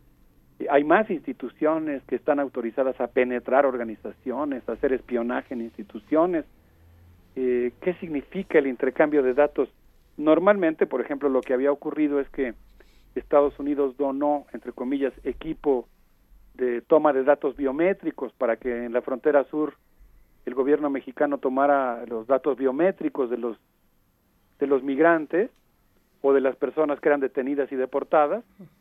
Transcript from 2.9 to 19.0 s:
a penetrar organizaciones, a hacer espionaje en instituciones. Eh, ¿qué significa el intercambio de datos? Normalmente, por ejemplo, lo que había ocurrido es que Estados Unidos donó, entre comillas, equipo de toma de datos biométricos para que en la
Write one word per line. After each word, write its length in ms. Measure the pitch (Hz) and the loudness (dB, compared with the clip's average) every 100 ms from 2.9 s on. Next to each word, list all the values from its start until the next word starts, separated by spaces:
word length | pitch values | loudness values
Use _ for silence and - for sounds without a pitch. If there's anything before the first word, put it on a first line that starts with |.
| 123 | -4
a 60 | 120 | -2
penetrar 580 | 135 123 123 123 131 139 | 0 0 -2 0 2 2
organizaciones, 1040 | 123 117 104 107 - 131 123 151 127 - | -2 -8 -10 -14 -12 -8 -6 -6 -6 -8
a 40 | |
hacer 200 | 110 139 | -4 -2
espionaje 640 | 127 - 120 117 131 - 123 | -2 -2 -4 -2 -6 -8 -10
en 60 | |
instituciones. 840 | 117 - 104 110 - 156 175 170 - _ _ _ - - - - _ 131 | -10 -12 -14 -16 -2 2 2 0 -6 _ _ _ -20 -20 -20 -20 _ -4
Eh, 360 | 127 123 123 - | -2 0 -2 -4
¿qué 120 | 185 175 | -6 -6
significa 640 | 170 143 - 185 190 160 | -6 -8 -6 -10 0 2
el 80 | 135 | 2
intercambio 540 | 123 131 - 151 147 | -2 -2 2 2 4
de 120 | 127 | 2
datos? 340 | 127 147 - 123 _ _ _ _ - | 2 2 0 -4 _ _ _ _ -4
Normalmente, 720 | 151 156 190 208 165 156 190 | 2 4 4 4 0 0 -2
por 140 | 127 | -2
ejemplo, 260 | 120 139 143 | -4 -2 0
lo 140 | 131 | 0
que 120 | 120 | 0
había 160 | 127 139 | 0 0
ocurrido 520 | 143 156 147 151 143 | 0 -4 -2 0 0
es 80 | 135 | -2
que 240 | - 127 - - _ - _ _ | -4 -6 -6 -20 _ -20 _ _
Estados 460 | 127 - 147 143 - | -12 2 4 4 0
Unidos 380 | 143 143 139 123 | -4 -2 -2 -2
donó, 480 | 139 135 147 147 - | -4 0 0 -2 -4
entre 180 | 113 123 | -14 -12
comillas, 400 | - 127 139 131 - 139 | -8 -4 -2 -2 -4 -8
equipo 640 | - 160 151 147 127 - _ _ _ _ - _ | -8 -10 -4 0 0 -2 _ _ _ _ -20 _
de 260 | - 127 120 | -4 -2 -2
toma 320 | - 156 151 | 2 4 4
de 140 | 135 131 | 4 4
datos 320 | 147 147 123 | 2 0 -2
biométricos 760 | 135 139 180 190 160 - 120 | -2 0 0 0 -6 -6 -10
para 240 | - 120 113 | -2 -2 -2
que 300 | 127 117 120 | -4 -6 -4
en 80 | |
la 80 | 120 | -4